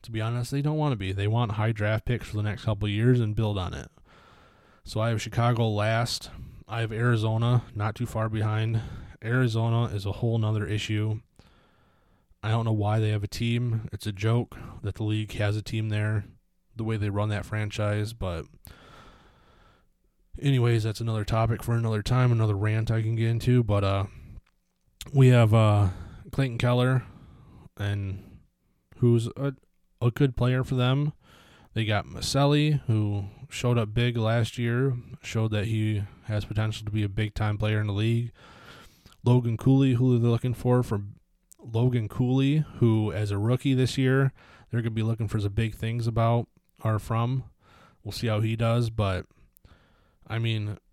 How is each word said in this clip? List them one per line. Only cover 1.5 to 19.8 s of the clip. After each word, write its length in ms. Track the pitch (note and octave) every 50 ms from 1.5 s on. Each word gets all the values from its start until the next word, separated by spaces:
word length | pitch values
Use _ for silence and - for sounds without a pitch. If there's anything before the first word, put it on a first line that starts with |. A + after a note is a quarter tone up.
| G#2+
high 180 | G#2 G#2+ A2+
draft 320 | A2+ G#2+ G#2 G#2 A2 A2 -
picks 240 | - B2 - -
for 80 | - -
the 80 | G#2+ G#2
next 220 | G#2+ G#2 - -
couple 220 | - G#2+ G2+ G#2+
of 40 | G#2
years 300 | G2+ G#2 A2+ B2 B2+ B2
and 120 | A#2 G#2+ G#2
build 240 | G#2 A2+ G#2+ G#2
on 160 | G2 F2+ F2 -
it. 160 | D2 - - _ - - _ - - - - - - - - _ _ _ _ _ _ _
So 160 | - - A2+
I 100 | A2 A#2
have 120 | A#2 A2
Chicago 480 | - A2+ G#2+ - A#2 A#2+ A#2+ A#2 A#2+ A2+
last. 600 | G#2+ G2+ G#2 A2 A2+ A2+ A#2+ - - - - - - - - - - - -
I 140 | - A2 A2+
have 100 | A2+ A2
Arizona 720 | A2 G#2+ A#2+ B2 A#2+ A2 G#2+ A2 A2 A2 A#2 A#2+ B2 B2 - - -
not 220 | G#2 G#2 A2 A2
too 100 | - B2
far 220 | - - A2+ A2
behind. 540 | A2+ G#2+ A2 G#2+ A2 G#2+ A2 A2 A2+ A#2 A2+ - - - - - - - - -
Arizona 600 | A2 A#2+ B2+ C3 A#2+ G#2+ A2+ A2+ A#2 A#2 A#2 A#2+
is 200 | A2+ - G2+ F#2+
a 60 | G2+
whole 260 | F#2+ - B2 A#2 A2+
nother 300 | A2+ A2 G#2+ G#2+ G#2+ G#2+
issue. 540 | - G#2+ G#2 - - G#2+ G#2+ G#2+ A2 G#2+ A2 - _ _ - - - _ _ _ _ _ _ _ _ _ _ _ _ _ _ _ _ _ _
I 80 | - A2
don't 160 | A2+ A#2 A2+
know 80 | A#2 A2+
why 260 | G#2+ G#2 G#2 G#2+ A2+
they 100 | A2 G#2+
have 140 | G#2+ G#2 G2
a 40 |
team. 600 | - - - A#2 A#2 A#2 A#2+ B2 A#2+ A2+ A2 A2 - -
It's 120 | G2+ -
a 60 | G#2+
joke 460 | G2+ F#2+ G#2 A2+ A#2 A#2+ A#2+ - - - - - - -
that 140 | - G#2 -
the 80 | - A2
league 280 | G#2+ G#2+ G#2+ G#2+ G#2 -
has 220 | - G#2+ G2+ G#2
a 60 | G#2+
team 260 | G#2 - A2+ A2 A2
there, 380 | A2 G#2+ G#2 G#2 G#2+ G#2+ G#2 G2+ - - _ _ _ _ _ _ _ _
the 80 | - A2+
way 140 | A2 A2+
they 120 | G#2 G#2 G#2
run 200 | G2 G2+ G#2 G#2+
that 160 | G#2 G#2+ G#2+
franchise. 680 | - - G#2+ G#2+ G#2 - - G#2+ G#2 G#2 G#2 G#2+ G#2
But 320 | A#2 - G2 F#2 E2+ E2 - - - - _ - - - - - - - - - - - _ - _ _ _ _ _ _ _ _ _ _